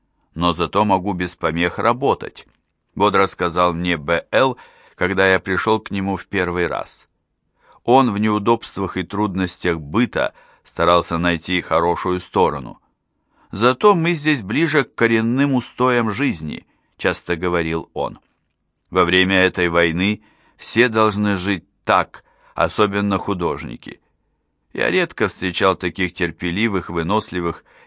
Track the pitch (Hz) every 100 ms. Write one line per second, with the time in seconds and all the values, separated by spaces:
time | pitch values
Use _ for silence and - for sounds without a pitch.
0 | _ _ _ 80 87 82 80 98 107 92
1 | 98 90 90 - 82 82 87 - 110 123
2 | 135 95 - - - _ _ _ _ 85
3 | 101 95 98 - 87 85 90 85 90 82
4 | 73 85 - 110 131 120 - _ _ -
5 | 90 95 95 92 98 90 110 110 - 98
6 | 98 92 - 95 87 87 82 52 - -
7 | _ _ _ _ _ _ _ _ 113 131
8 | 123 101 107 104 107 117 - 104 95 92
9 | 87 101 104 90 90 - 90 82 71 104
10 | 120 - 60 - _ _ _ - 85 87
11 | - 85 87 85 - 90 - 82 87 82
12 | 92 90 - 82 78 71 58 - _ _
13 | _ _ _ _ _ 95 123 165 208 175
14 | 165 160 151 139 95 131 160 147 127 -
15 | 117 113 113 127 143 127 - - 127 120
16 | 113 101 139 82 78 - - _ _ _
17 | 92 90 - 82 90 87 82 80 - 76
18 | 64 - _ _ _ _ _ _ _ 92
19 | 85 92 92 95 92 92 87 85 85 82
20 | 98 107 _ _ _ _ - 113 120 110
21 | 110 101 104 95 95 92 - _ - 95
22 | 85 - _ _ _ - 87 - 104 101
23 | 104 95 - 92 82 73 73 - - -
24 | _ _ _ _ _ _ _ - 117 180
25 | 170 - 101 - 95 - 95 90 90 87
26 | 90 - 85 - 87 92 113 98 85 87
27 | 82 107 - 90 85 - _ _